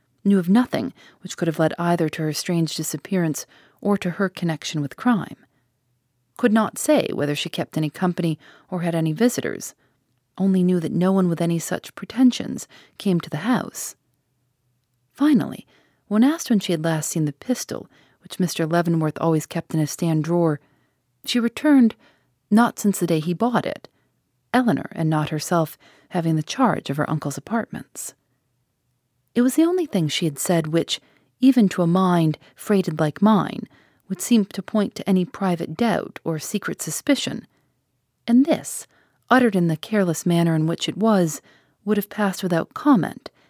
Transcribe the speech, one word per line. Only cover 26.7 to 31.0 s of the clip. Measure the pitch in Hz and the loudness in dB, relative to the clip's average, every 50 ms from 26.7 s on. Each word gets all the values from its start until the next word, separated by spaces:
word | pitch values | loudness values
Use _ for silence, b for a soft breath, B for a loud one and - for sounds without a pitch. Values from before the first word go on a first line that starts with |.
| - - - - | 2 0 -4 -6
of | 139 | -4
her | 151 - - | -4 -2 -2
uncle's | 160 151 - 143 - | -4 -4 -4 -6 -8
apartments. | - - - 226 233 - - - 131 - - _ - - - - _ _ _ _ _ _ _ _ _ _ _ _ _ _ _ _ _ _ _ _ _ _ _ _ | -8 -8 -6 -6 -6 -6 -6 -10 -12 -14 -14 _ -16 -16 -16 -18 _ _ _ _ _ _ _ _ _ _ _ _ _ _ _ _ _ _ _ _ _ _ _ _
It | 233 | 2
was | 247 262 - | 2 4 4
the | 311 330 | 4 2
only | 339 359 370 330 | 4 2 0 -2
thing | - - 185 156 143 | 0 0 0 0 0
she | - - 180 | -2 -2 -2
had | 156 143 - | -2 -4 -4
said | - - 175 165 156 | -2 0 0 0 0
which, | 151 160 170 - - - - | 0 0 0 0 -2 -6 -8